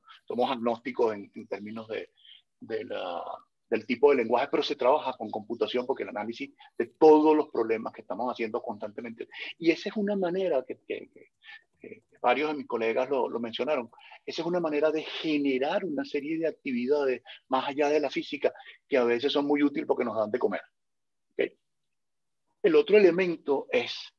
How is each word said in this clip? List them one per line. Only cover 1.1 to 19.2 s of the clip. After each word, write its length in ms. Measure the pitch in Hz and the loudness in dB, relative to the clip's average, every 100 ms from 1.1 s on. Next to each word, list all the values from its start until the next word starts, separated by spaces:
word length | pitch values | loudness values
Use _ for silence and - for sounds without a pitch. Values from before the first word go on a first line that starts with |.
en, 160 | 101 98 117 | -2 -8 -16
en 120 | 104 | -10
términos 400 | 98 107 113 110 | -10 -10 -12 -10
de, 220 | 101 87 _ - - _ _ | -10 -10 _ -20 -20 _ _
de 240 | 117 110 107 | -8 -8 -6
la, 360 | 101 92 87 - - - _ - | -6 -6 -8 -8 -12 -16 _ -4
del 160 | 110 - | -4 -2
tipo 240 | 120 143 | 4 6
de 60 | 135 | 6
lenguaje, 320 | 110 120 139 | 2 0 0
pero 140 | - | -2
se 140 | - 147 | -2 0
trabaja 360 | 123 151 - - | 2 2 0 -8
con 120 | 107 | -8
computación 560 | 104 101 117 104 123 123 | -10 -8 -4 -2 -2 -4
porque 180 | 127 | -4
el 60 | 98 | -6
análisis 420 | 104 107 117 139 - - - | -8 -8 -10 -12 -16 -12 -6
de 100 | 117 | -6
todos 480 | - 156 151 156 151 | 6 8 10 8 4
los 140 | 147 | 2
problemas 440 | - 113 110 113 | 0 0 -2 -4
que 80 | - | -12
estamos 300 | - 98 123 | -10 -6 -4
haciendo 300 | 120 110 117 | -4 -4 -6
constantemente. 640 | - 107 107 110 120 113 - - - - | -6 -10 -12 -12 -14 -12 -14 -14 -14 -4
Y 100 | 165 | 0
esa 200 | 160 202 | 0 -2
es 80 | 220 | -4
una 180 | 202 202 | -2 0
manera 480 | 175 185 180 139 - | -2 0 0 0 -2
que, 140 | - - | -8 -10
que, 220 | 104 - | -10 -12
que, 240 | - - _ - - _ _ | -20 -20 _ -20 -20 _ _
que 240 | - - _ _ | -20 -20 _ _
varios 280 | 120 127 151 | 2 2 0
de 80 | 147 | -4
mis 100 | - | -4
colegas 420 | 117 113 123 131 | -2 0 0 0
lo, 200 | 135 - | 0 -2
lo 100 | 120 | -4
mencionaron. 500 | 117 113 131 147 117 - - - - | -6 -4 -2 -2 -4 -12 -20 -18 -12
Esa 160 | 131 | -6
es 40 | 165 | -2
una 140 | 180 | -2
manera 320 | 165 147 156 | -2 0 2
de 100 | 151 | 0
generar 840 | - - 165 147 139 127 143 196 190 | -4 -6 -2 0 2 0 0 -2 -2
una 180 | 139 | -6
serie 340 | 139 143 143 160 | -4 -6 -4 -4
de 100 | 160 | -4
actividades 760 | - - 120 123 147 135 123 - - - | -6 -6 -4 0 2 2 -2 -6 -20 -4
más 220 | 131 139 | -2 -2
allá 180 | 135 143 | 0 2
de 140 | 151 | 2
la 80 | 139 | 0
física 440 | 170 - 143 123 - - - - | -4 -6 -2 -2 -2 -16 -20 -2
que 100 | 135 | 2
a 80 | 120 | 4
veces 260 | 120 | 2